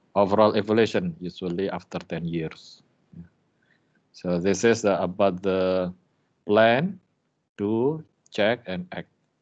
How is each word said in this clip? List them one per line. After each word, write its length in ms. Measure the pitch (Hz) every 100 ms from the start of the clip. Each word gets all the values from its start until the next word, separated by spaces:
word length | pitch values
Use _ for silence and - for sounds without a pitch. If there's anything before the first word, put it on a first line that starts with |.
| _ 98
overall 380 | 101 104 107
evaluation, 600 | 107 104 110 107 104 90 82
usually 500 | 90 - 90 87 98
after 300 | 90 - 87
ten 260 | - 82 82
years. 580 | 82 80 - - - _ _ _ - 85 _ _ _ _ _ _ _ _
So 260 | - 90 87
this 260 | 92 92
is, 220 | 117 110 104
uh, 120 | 87
about 420 | 95 90 98 92
the 520 | 95 92 92 92 92 90 _ _ _ _ -
plan, 540 | 104 113 120 185 - _ _ _ _ _ -
do, 460 | 101 113 131 160 - _ _
check, 320 | - 104 117 -
and 180 | 90 90
act. 160 | 101 - _ _ _